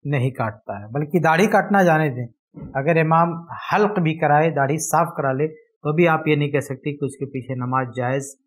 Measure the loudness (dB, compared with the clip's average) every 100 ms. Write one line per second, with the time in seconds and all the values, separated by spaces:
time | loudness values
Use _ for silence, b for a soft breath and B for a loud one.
0 | -2 -2 -2 -2 -6 -6 -12 -12 -8 -6
1 | -2 0 2 4 4 2 2 4 4 4
2 | 2 -2 -8 _ _ -18 -8 -4 0 2
3 | 4 4 2 0 -10 -14 -4 0 2 2
4 | 0 0 2 4 2 2 0 0 0 0
5 | 0 -2 -4 -2 -4 -6 _ _ -4 2
6 | 4 4 2 2 2 -2 -4 -8 -8 -6
7 | -6 -6 -8 -8 -8 -6 -2 -2 -4 -4
8 | -4 -4 -6 -16